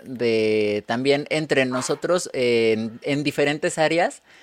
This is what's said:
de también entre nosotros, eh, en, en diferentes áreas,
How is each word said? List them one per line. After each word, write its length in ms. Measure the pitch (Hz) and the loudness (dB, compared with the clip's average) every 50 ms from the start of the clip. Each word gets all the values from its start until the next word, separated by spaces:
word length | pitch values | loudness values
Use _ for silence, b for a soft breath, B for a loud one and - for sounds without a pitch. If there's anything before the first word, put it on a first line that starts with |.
| - | -14
de 800 | - 131 117 123 117 113 110 110 110 107 107 107 104 104 104 104 - | -14 -6 -2 0 2 2 2 2 2 2 2 2 2 0 -2 -2 -4
también 400 | 117 120 131 139 139 143 147 - | -4 -2 2 2 2 2 0 -2
entre 360 | - 156 156 143 143 139 131 | -4 -4 -2 2 2 2 2
nosotros, 640 | 127 127 127 127 - 151 139 - 170 175 180 - - | 2 0 -4 -2 -4 -4 -4 -2 -2 0 0 -2 -4
eh, 420 | - 143 123 120 120 117 113 110 110 107 | -4 -2 0 2 2 4 4 2 2 0
en, 220 | 113 113 110 123 - | -2 -6 -8 -8 -6
en 200 | - 143 143 147 | -4 -4 -2 -2
diferentes 540 | 143 - - 147 143 147 151 - 180 - - | -2 0 0 0 0 0 -2 -4 -4 0 0
áreas, 460 | 160 151 160 165 180 262 - - b b b b | 0 2 2 2 0 -2 -2 -8 b b b b